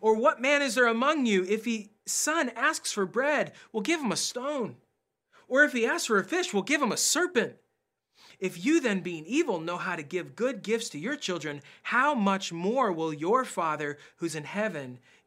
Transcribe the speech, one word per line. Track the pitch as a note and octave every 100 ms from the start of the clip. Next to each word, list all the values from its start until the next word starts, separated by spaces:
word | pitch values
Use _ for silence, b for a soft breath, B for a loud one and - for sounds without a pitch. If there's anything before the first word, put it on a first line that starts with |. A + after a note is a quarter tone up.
Or | G#3+ A3
what | C4+ A#3+
man | C4 C#4+
is | C#4 A3
there | A#3+
among | A3+ C4+ D#4 A#3+
you, | G3 F3+
if | A3 A#3
his | A3+ G3+ _ -
son | - D4+ D#4+ C4 A3+
asks | C#4+ D#4+ -
for | G#3+ F#3
bread, | G#3+ C#4 C#4+ E3 B B
will | A3
give | G3+ E4+
him | B3+
a | D#3
stone? | - B3 C4 D4 F#3+ B2 _ _ _ _ _ b b
Or | C4
if | D4
he | B3 A3+
asks | E4 -
for | G#3
a | F#3+
fish, | F4 F4+
will | G3+
give | F#3+ D4+
him | B3+
a | D#3+
serpent? | - D4 F4+ F4+ F3+ - _ _ _ _ _ B B B
If | F#3+ E3 G3+
you | E4
then, | B3+ F#3+
being | F3 E3 D#3
evil, | C4+ D#4+ F3+
know | D#3+ F3
how | F3+ E3+
to |
give | C#3+ F3+ D3+ C3+
good | B3 A3
gifts | E3+ A3+ A3+
to | C#3+
your | F#3+ D4
children, | - F3 D3 C#3+ B B
how | - A#3 C#4+ C#4
much | G3 F#3+ F#3+
more | E3+ F#3 B3+ A#3
will | E3 D#3+
your | D3+ E3 A#3+ B3
Father | - E3 D3+ D3 D3 B _
who's | E3+ D#3
in |
heaven | C#3+ F#3 G#3+ D#3+ C3 B2 b b